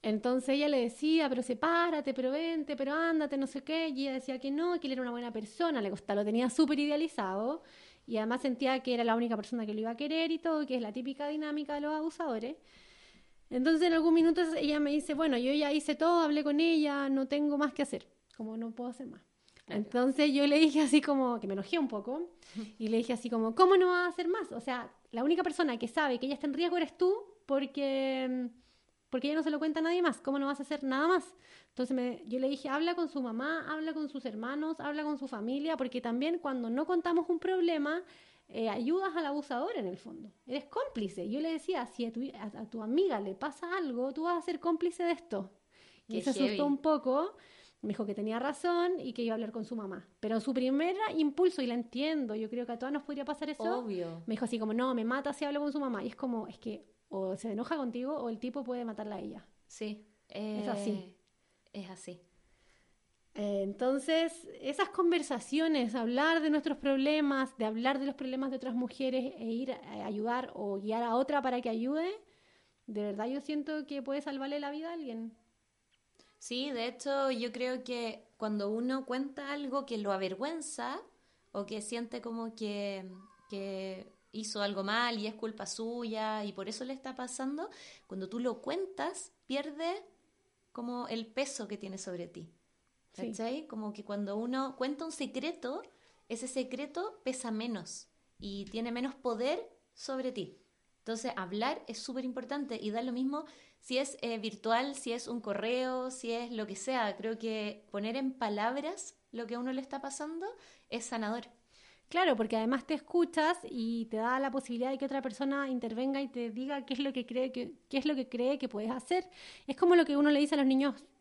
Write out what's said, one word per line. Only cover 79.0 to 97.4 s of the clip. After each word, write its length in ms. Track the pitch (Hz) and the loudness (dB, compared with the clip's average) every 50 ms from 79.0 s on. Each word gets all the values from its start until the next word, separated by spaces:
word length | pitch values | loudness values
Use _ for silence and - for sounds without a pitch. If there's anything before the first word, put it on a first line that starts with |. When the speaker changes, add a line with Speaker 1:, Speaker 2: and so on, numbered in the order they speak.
| 269 | -2
Speaker 2:
cuenta 460 | - 247 262 277 277 269 - 285 277 285 | -2 -2 -2 -2 -4 -6 -8 -6 -6 -6
algo 320 | 285 294 262 247 277 277 | -4 -4 -2 -2 -2 -2
que 120 | - 233 | -2 -4
lo 140 | 214 208 202 | -2 0 0
avergüenza 880 | 196 190 190 185 190 190 240 294 330 330 294 - - - 240 247 269 381 466 - _ _ _ _ _ _ _ _ - | 0 0 0 -2 -2 -4 -4 -4 -4 -6 -8 -8 -8 -6 -6 -6 -6 -8 -10 -14 _ _ _ _ _ _ _ _ -8
o 120 | 202 202 | -8 -6
que 160 | 202 220 214 | -6 -6 -8
siente 400 | 214 - 240 233 240 226 247 240 | -6 -6 -6 -6 -6 -6 -8 -8
como 320 | 226 240 226 226 226 226 220 | -8 -6 -6 -6 -6 -8 -6
que, 560 | 220 220 208 208 202 202 202 196 190 185 190 185 185 190 - - _ _ _ | -6 -4 -4 -2 -2 -4 -4 -4 -6 -8 -12 -14 -16 -20 -20 -20 _ _ _
que 640 | 208 196 196 196 196 190 190 190 190 185 - - - _ _ _ | -8 -6 -6 -4 -4 -4 -6 -6 -8 -10 -12 -18 -20 _ _ _
hizo 300 | - 214 220 214 - 214 | -10 -8 -8 -6 -4 -2
algo 220 | 202 202 208 196 190 | -2 0 0 -2 0
mal 340 | 196 214 226 240 240 233 214 | 0 2 2 2 2 0 0
y 80 | 208 | -2
es 80 | 214 214 | -4 -6
culpa 300 | 214 - 220 214 214 214 | -6 -8 -8 -6 -6 -8
suya 800 | 202 - - 226 226 240 240 240 226 220 220 220 214 214 214 208 | -8 -6 -6 -6 -6 -4 -6 -6 -4 -4 -2 -2 -2 -2 -2 -4
y 80 | 208 | -4
por 160 | 190 196 190 | -6 -6 -8
eso 160 | 196 214 - 262 | -6 -6 -8 -6
le 80 | 254 269 | -8 -8
está 220 | 262 - 269 262 | -8 -8 -10 -8
pasando, 540 | 262 254 247 - - 262 262 285 302 349 - - - - - - - _ | -8 -8 -8 -6 -4 -4 -4 -4 -4 -6 -8 -10 -16 -20 -20 -20 -20 _
cuando 200 | _ - 190 185 185 | _ -8 -8 -6 -6
tú 100 | 214 240 | -4 -2
lo 220 | 247 254 220 233 | -2 -2 -2 -4
cuentas, 680 | - - 294 370 392 - - - 277 330 - - - - _ _ _ | -4 -4 -2 -2 -4 -6 -4 -4 -4 -4 -4 -8 -14 -14 _ _ _
pierde 560 | _ 254 277 285 311 285 294 330 339 370 427 - - _ _ _ _ _ _ _ _ _ _ _ _ _ | _ -4 -4 -4 -6 -6 -4 -4 -4 -4 -4 -8 -16 _ _ _ _ _ _ _ _ _ _ _ _ _
como 340 | 247 240 240 240 247 240 | -10 -8 -6 -6 -6 -6
el 200 | - 233 226 226 | -4 -4 -6 -6
peso 400 | 226 - 262 277 277 - - 214 | -6 -4 -4 -4 -4 -4 -8 -8
que 100 | 196 208 | -8 -8
tiene 200 | 202 - 196 190 | -8 -8 -10 -10
sobre 300 | 190 - 190 180 175 175 | -10 -8 -8 -8 -8 -8
ti. 240 | 175 - 175 165 165 _ _ _ _ _ _ _ _ _ _ _ _ _ | -10 -10 -14 -16 -16 _ _ _ _ _ _ _ _ _ _ _ _ _
Speaker 1:
Sí. 140 | - 247 233 | -10 -8 -8
Speaker 2:
¿Cachai? 380 | 220 196 220 226 262 311 311 | -6 -4 -4 -4 -4 -6 -6
Como 260 | - - 220 214 208 208 | -8 -10 -8 -6 -8 -8
que 100 | 208 208 | -10 -8
cuando 320 | - 202 202 208 196 202 | -8 -6 -4 -4 -4 -4
uno 400 | 214 233 247 254 262 269 269 262 | -4 -2 -2 -2 -2 -2 -4 -4
cuenta 300 | - 254 277 294 285 330 | -4 -4 -4 -2 -4 -6
un 60 | 320 | -8
secreto, 680 | 311 - 285 254 208 262 254 320 339 - - 247 277 381 494 - _ _ _ _ _ _ _ _ | -4 -6 -6 -4 -4 -4 -4 -4 -6 -4 -6 -6 -6 -6 -10 -12 _ _ _ _ _ _ _ _
ese 180 | 226 226 254 | -8 -8 -8
secreto 720 | 254 - 262 254 254 254 247 285 285 294 339 370 427 - - _ | -4 -4 -4 -4 -4 -4 -8 -8 -6 -6 -6 -6 -6 -8 -6 _
pesa 280 | 254 254 - | -4 -4 -4